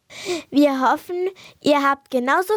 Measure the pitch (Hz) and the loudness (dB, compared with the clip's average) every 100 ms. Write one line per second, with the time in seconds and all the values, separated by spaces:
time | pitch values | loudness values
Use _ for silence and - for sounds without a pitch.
0 | _ - - 349 - 269 294 269 247 302 | _ -14 -8 -8 -2 2 2 2 0 0
1 | - 359 359 381 - _ - 285 277 277 | -4 -6 -6 -8 -20 _ 0 2 2 -2
2 | _ 262 247 311 370 | _ -4 0 -2 0